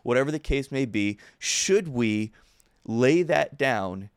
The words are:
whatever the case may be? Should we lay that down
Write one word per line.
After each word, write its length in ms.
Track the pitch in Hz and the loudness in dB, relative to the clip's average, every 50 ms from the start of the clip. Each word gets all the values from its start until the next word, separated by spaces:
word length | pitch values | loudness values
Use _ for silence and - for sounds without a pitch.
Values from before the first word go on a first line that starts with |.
whatever 280 | _ 120 120 127 139 147 | _ 0 2 2 2 0
the 80 | 151 147 | -2 -4
case 320 | - - 147 139 135 - | -2 -2 -2 -2 -2 -4
may 140 | 139 135 135 | -4 -4 -4
be? 340 | 117 101 104 101 104 104 - - - _ _ | -2 0 0 0 0 -2 -6 -12 -20 _ _
Should 500 | - - - - - - 190 220 185 160 | -6 -4 -2 -2 0 2 2 2 2 -2
we 420 | 127 120 120 110 107 107 107 110 - _ _ _ _ _ _ _ _ _ _ | -2 0 0 0 0 0 -2 -4 -8 _ _ _ _ _ _ _ _ _ _
lay 380 | - 110 117 127 135 156 180 | -6 0 2 4 4 4 4
that 340 | 175 156 165 147 147 - 143 | 2 2 2 0 0 -2 -2
down 540 | - 139 135 120 104 95 92 90 95 98 101 _ | -2 -2 0 0 -2 -4 -6 -8 -10 -12 -16 _